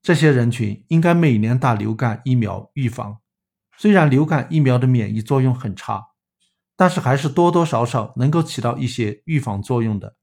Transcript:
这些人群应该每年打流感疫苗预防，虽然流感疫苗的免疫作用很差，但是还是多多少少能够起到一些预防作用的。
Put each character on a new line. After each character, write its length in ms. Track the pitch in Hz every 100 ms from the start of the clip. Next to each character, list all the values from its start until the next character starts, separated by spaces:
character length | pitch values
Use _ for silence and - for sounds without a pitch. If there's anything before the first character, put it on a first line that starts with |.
这 120 | -
些 160 | 156 156
人 200 | 127 117
群 340 | 117 107 - _
应 120 | 165
该 120 | 170
每 240 | 170 160 110
年 200 | 110 123
打 160 | 131
流 200 | 107 107
感 260 | 110 123 104
疫 100 | 131
苗 360 | 127 101 92 -
预 140 | - 123
防， 320 | - 104 107 _ _ _ _ _ _
虽 140 | 214
然 200 | 190 151
流 160 | 131 156
感 200 | 156 -
疫 100 | 160
苗 160 | 135 123
的 80 | 127
免 280 | 127 104
疫 80 | 107
作 180 | 107 139
用 140 | 131
很 200 | 127 107
差， 340 | 95 - 104 - _ _ _ _ _ _ _
但 120 | 185
是 120 | 185
还 160 | 127 135
是 120 | 147
多 220 | 131 175
多 140 | 175
少 200 | 160 120
少 280 | 120 131 104 -
能 140 | 131
够 120 | 165
起 180 | 160 -
到 160 | 120 131
一 100 | 123
些 360 | - 107 104
预 160 | - 151
防 220 | 120 101
作 200 | 101 123
用 160 | 113 104
的。 180 | 101 _